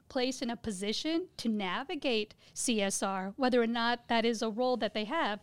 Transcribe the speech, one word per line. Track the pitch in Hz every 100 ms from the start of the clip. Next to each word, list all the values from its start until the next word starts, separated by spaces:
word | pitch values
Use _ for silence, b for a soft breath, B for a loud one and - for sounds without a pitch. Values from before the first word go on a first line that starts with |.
| -
placed | 262 254 262
in | 240
a | 233
position | 226 185 202 220 311 330 359 -
to | 240
navigate | 208 185 196 269 330 285 220 208 - b
C | - - 220
S | 196 -
R, | 202 190 190
whether | 202 254 247
or | 233
not | 233 233 240 -
that | 233
is | 226 220
a | 226
role | 214 254 247
that | 220
they | 220 208
have, | 330 240 208